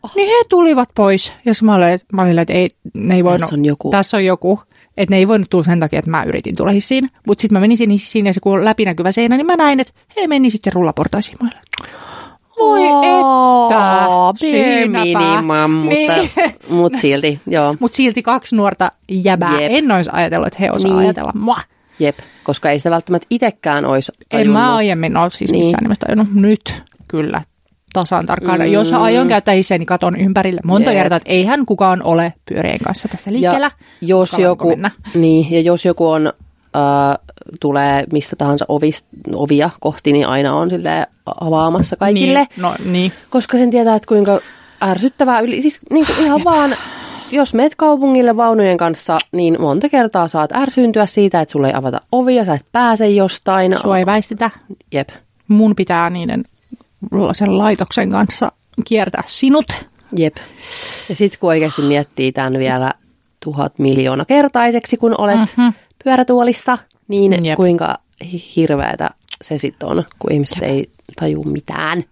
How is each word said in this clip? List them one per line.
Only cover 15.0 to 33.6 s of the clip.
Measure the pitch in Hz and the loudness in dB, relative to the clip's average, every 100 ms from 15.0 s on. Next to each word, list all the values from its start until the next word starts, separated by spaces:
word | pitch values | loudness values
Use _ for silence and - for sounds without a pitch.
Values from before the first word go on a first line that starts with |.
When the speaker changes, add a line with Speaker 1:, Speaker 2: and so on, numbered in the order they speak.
| 175 170 | 0 0
Speaker 1:
minimum, | 165 208 160 156 156 | 2 0 0 0 2
mutta, | 156 156 302 302 330 | 0 0 0 2 0
Speaker 2:
Niin. | 339 - 320 - - | 0 -2 -2 -4 -4
Speaker 1:
mut | 175 175 262 | 0 2 2
silti, | 147 139 151 143 - | 0 0 -2 -4 -4
joo. | 165 147 151 | 0 0 0
Speaker 2:
Mut | 240 | -4
silti | - 262 226 | 0 0 0
kaksi | 233 254 - 226 | -2 -4 -2 -2
nuorta | 202 - 185 _ - | -2 -2 -4 _ -8
jäbää. | 190 185 175 175 165 | -2 0 0 0 0
Speaker 1:
Jep. | 147 | 0
Speaker 2:
En | 269 302 | 0 2
ois | 196 165 | 0 0
ajatellut, | - 165 165 165 | -2 -2 -2 -4
että | - | -2
he | 190 | -2
osaa | - 190 | 0 0
Speaker 1:
Niin. | 190 | 2
Speaker 2:
ajatella | 190 180 - 214 | 2 0 -6 -4
mua. | 214 - - _ _ _ | -4 -4 -6 _ _ _
Speaker 1:
Jep, | 147 - - _ | -2 -2 -14 _
koska | - 139 160 | -6 -4 -2
ei | 143 | -2
sitä | 170 | 0
välttämättä | 165 - 180 - | -2 0 -4 -2
itekään | 233 143 - 160 143 139 | -2 -2 -2 -4 -2 0
ois | 135 131 | -2 -4
Speaker 2:
En | _ - | _ -6
Speaker 1:
tajunnut. | 226 208 | 0 2
Speaker 2:
mä | 208 247 233 | 2 2 0
aiemmin | 214 170 160 160 | 0 -2 -2 -2
oo | 175 | -2
siis | - 196 | -4 -2
Speaker 1:
Niin. | 170 170 | 0 0
Speaker 2:
missään | 170 | 0
nimessä | - 208 - | -2 -4 -2
tajunnut. | 214 208 | 0 0
Nyt | 202 196 214 - - - _ - | 2 2 2 -2 -14 -16 _ -8
kyllä | 160 151 - 151 _ _ _ _ | -6 -4 -6 -10 _ _ _ _
tasan | 190 175 175 165 | -4 -2 -2 -2
tarkkaan. | - 180 185 | -4 -2 0
Speaker 1:
Mm. | 160 | 2
Speaker 2:
Jos | 202 220 | 2 2
aion | - - 233 254 | 2 2 2 2
käyttää | 214 202 | 0 2
hissiä, | 190 190 180 | 2 2 -2
niin | 165 | -2
katon | 180 180 175 | -2 -2 0
ympärille | 190 190 190 180 165 | 0 0 -2 -2 0
monta | 190 240 | 2 2
Speaker 1:
Jep. | 202 | 2
Speaker 2:
kertaa, | 180 170 | 0 -2
että | - | 0
eihän | 180 190 285 254 | 0 2 0 0
kukaan | 196 190 185 | 0 2 0
ole | - 165 170 - - | 0 0 0 -6 -10
pyörien | - - - | -6 -4 -4
kanssa | - 190 214 | -6 -6 -8
tässä | 185 202 | -10 -6
Speaker 1:
Ja | |
Speaker 2:
liikkeellä. | 226 180 214 | -2 0 0